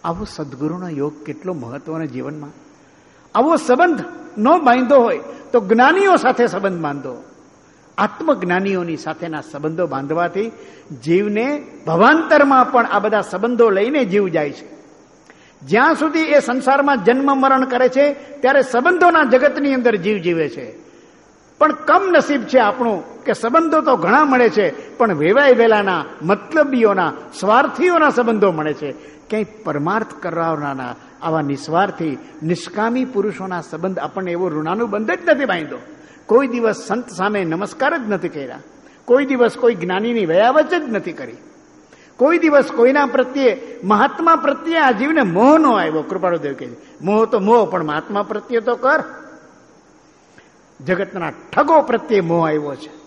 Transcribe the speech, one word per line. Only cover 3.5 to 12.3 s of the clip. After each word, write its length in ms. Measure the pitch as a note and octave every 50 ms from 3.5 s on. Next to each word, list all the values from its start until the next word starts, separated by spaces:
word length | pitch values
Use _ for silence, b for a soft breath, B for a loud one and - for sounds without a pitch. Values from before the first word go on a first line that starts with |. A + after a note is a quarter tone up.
| E4+
સંબંધ 440 | C#4+ - - B3 C4+ F4 F4+ D4+ G#3 - - - - - - -
ન 100 | G#3+ G#3 C4 E4 F4+ D4+
બાંધ્યો 380 | B3 A#3+ B3+ B3+ A3+ C#4+ C4+
હોય 220 | A#3 A3+ E3+ D3 - B B B B -
તો 80 | - A#3
જ્ઞાનીઓ 540 | G3+ F#3 A3+ A3+ B3+ C#4 E4 F#4+ G4+ G4 F4+
સાથે 260 | C4+ - B3 - - A#3+
સંબંધ 340 | A3+ E3+ F#3+ G3 G3 F#3 E3+
બાંધો. 320 | D#3+ C#3+ C#3+ C#3+ C3 C3+ B2 A#2 - - - _ _ _ _ b b b b b b b b
આત્મજ્ઞાનીઓની 1000 | - G3+ G#3+ - - D#4+ D#4+ C#4 F#3+ F#3 F3+ F3 F#3 G3 G3 G3 F#3 F3 E3+ D#3+
સાથેના 440 | C#3+ - D#3+ D#3 - E3+ E3+ D#3+ D3
સંબંધો 440 | B2+ - - C#3+ D3 D#3 D#3+ E3+ F3+
બાંધવાથી 600 | D#3 C3+ C3+ C#3 C#3+ D#3 E3 F3 E3+ F3 G3 G#3+ A3+ - B B B B B B B D3+ B2
જીવને 440 | A#2 D3+ E3+ F#3+ G#3 G#3 G#3 G#3+ A#3 C#4 D4 D4 C4+ - - - -
ભવાંતરમાં 800 | D#3+ D#3+ E3+ G#3 C4 D#4 E4 D#4+ -